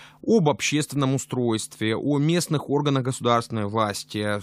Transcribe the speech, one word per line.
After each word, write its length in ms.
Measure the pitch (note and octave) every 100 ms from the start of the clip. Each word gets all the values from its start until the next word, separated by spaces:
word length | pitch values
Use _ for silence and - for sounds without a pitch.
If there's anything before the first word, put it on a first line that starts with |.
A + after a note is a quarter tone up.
| - -
об 280 | - A3 D3+
общественном 680 | B2 - C#3+ D3+ C#3 C3 C3+
устройстве, 800 | - B2+ A#2+ A2 - - A2 A2
о 240 | C#3 C#3+
местных 500 | D3 F3 - D3+ -
органах 340 | C#3 D3 C3+
государственной 640 | B2+ B2+ A#2+ A#2+ - A2+ G2+
власти, 720 | A2 G#2+ G2+ - G#2+ G#2 G#2